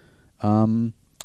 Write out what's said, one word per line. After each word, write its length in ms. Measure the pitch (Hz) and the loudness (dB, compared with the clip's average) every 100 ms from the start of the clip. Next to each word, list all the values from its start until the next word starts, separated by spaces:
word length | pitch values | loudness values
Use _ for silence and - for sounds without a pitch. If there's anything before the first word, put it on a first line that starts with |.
| _ _ _ _ | _ _ _ _
Ähm, 500 | 104 107 110 113 117 - _ _ | 0 2 2 0 -4 -8 _ _